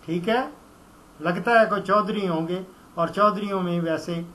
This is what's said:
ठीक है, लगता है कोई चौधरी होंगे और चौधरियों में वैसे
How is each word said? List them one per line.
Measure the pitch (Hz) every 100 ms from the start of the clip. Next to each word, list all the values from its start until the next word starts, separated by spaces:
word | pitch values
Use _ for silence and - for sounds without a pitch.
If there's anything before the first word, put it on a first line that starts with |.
| -
ठीक | 175 180
है, | 233 294 - - - - - - -
लगता | 156 180 185 233
है | 214
कोई | 202
चौधरी | 185 202 202 208 190
होंगे | 160 165 180 185 - - -
और | 165
चौधरियों | 190 208 202 208 196
में | 180 175
वैसे | 165 160 165 170 170